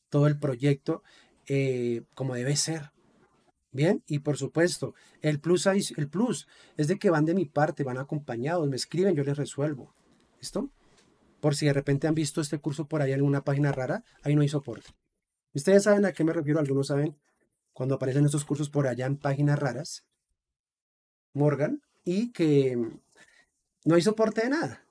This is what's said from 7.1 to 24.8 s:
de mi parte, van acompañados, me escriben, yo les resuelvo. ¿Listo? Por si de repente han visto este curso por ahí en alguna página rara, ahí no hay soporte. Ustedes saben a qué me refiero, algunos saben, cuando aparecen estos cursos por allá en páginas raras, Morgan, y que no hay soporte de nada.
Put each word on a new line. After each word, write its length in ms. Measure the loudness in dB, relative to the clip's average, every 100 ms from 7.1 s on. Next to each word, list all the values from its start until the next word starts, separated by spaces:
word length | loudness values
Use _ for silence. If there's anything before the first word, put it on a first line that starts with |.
| 2
de 80 | 2
mi 140 | 0 0
parte, 380 | 0 0 -2
van 120 | -6 -6
acompañados, 720 | -6 -8 -6 -6 -2 -2 -2
me 80 | -4
escriben, 380 | -4 0 0
yo 100 | 2
les 140 | 0 -2
resuelvo. 560 | -4 -4 -4 -4 -14 _ _ _ _ -16
¿Listo? 300 | -10 -8 -8 _ _ _ _ _ _ -2
Por 140 | -2
si 120 | 2 2
de 60 |
repente 340 | 0 0 0 0
han 80 |
visto 280 | 0 -2 -2
este 160 | -4 -4
curso 280 | -6 -6 -4
por 140 | -2
ahí 120 | 0
en 80 | 2
alguna 240 | 2 0
página 280 | 0 0 0
rara, 320 | 0 -4 -4 -8 _
ahí 120 | 0
no 80 | 2
hay 60 | 2
soporte. 420 | 0 -6 -14 -16 _ _ _ _ _ _
Ustedes 300 | -2 6 6
saben 200 | 6 4
a 80 | 2
qué 100 | 2
me 120 | 0
refiero, 260 | 0 0 0
algunos 280 | 2 0 0
saben, 280 | 0 -2 -6 _ _ _ _ _
cuando 220 | -6 -4
aparecen 320 | -2 0 2 2
estos 180 | 2
cursos 240 | -4 -4 -2
por 180 | -2 -2
allá 200 | -2 -4
en 100 | -2
páginas 420 | -2 0 2 0
raras, 460 | -2 -6 -10 -14 _ _ _ _ _ _ _ _ _ _ _ _ _
Morgan, 480 | 0 2 2 -2 -4 _ _
y 260 | -4 -2 -2
que 440 | 0 4 4 4 0 -4 -8 _ _ -20 _ _ _ _ _ 2
no 80 |
hay 80 | 4
soporte 400 | 4 2 0 0
de 80 | 0
nada. 340 | 0 -4 -8